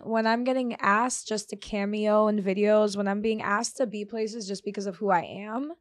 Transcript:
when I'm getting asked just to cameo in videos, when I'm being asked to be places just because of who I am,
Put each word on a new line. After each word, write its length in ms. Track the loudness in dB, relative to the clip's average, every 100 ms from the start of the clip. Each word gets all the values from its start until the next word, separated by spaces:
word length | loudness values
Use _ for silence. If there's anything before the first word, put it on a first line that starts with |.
when 240 | -2 0 2
I'm 160 | 2
getting 320 | 2 0 -2 0
asked 520 | 2 4 2 -2 -4
just 220 | -6 -6
to 60 | -12
cameo 720 | -6 -4 -2 0 4 4 4
in 140 | 2
videos, 540 | 0 2 4 6 4 2
when 120 | -2
I'm 140 | 0
being 200 | 0 -2
asked 360 | 0 -2 -2 -2
to 100 | -4
be 180 | -4 -6
places 420 | -4 -4 -6 -8
just 160 | -8
because 220 | -6 -6 -6
of 100 | -2
who 120 | 2
I 120 | 2
am, 500 | 0 -8 -8 -8 -8 -10